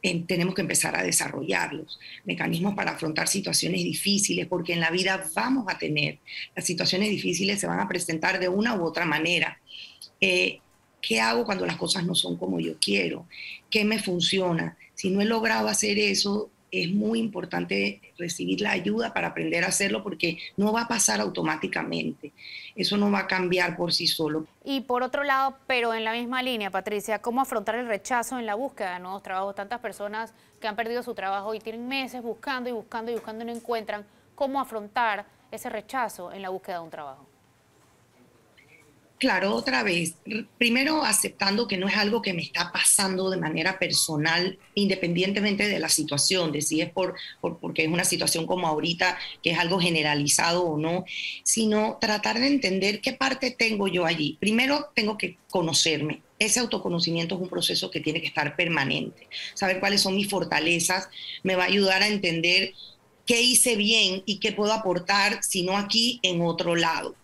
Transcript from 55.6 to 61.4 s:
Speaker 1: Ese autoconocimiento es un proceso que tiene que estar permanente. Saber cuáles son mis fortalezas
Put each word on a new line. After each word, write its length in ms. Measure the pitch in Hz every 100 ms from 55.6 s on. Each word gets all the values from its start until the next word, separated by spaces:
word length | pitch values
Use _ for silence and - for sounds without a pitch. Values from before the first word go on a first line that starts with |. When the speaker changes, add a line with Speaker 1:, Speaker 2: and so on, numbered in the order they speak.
| 165 143 165 151 151 - _ _
Speaker 1:
Ese 220 | 214 247
autoconocimiento 760 | 240 208 190 170 175 165 170 190
es 60 |
un 80 | 180
proceso 400 | 180 170 170 190
que 120 | 160
tiene 180 | 147 160
que 80 | 160
estar 300 | - 143 151
permanente. 720 | 175 160 139 151 - - - - -
Saber 260 | - 190 185
cuáles 220 | 196 202
son 140 | 196 190
mis 120 | 202
fortalezas 800 | 202 165 156 156 170 170 185 190 - - -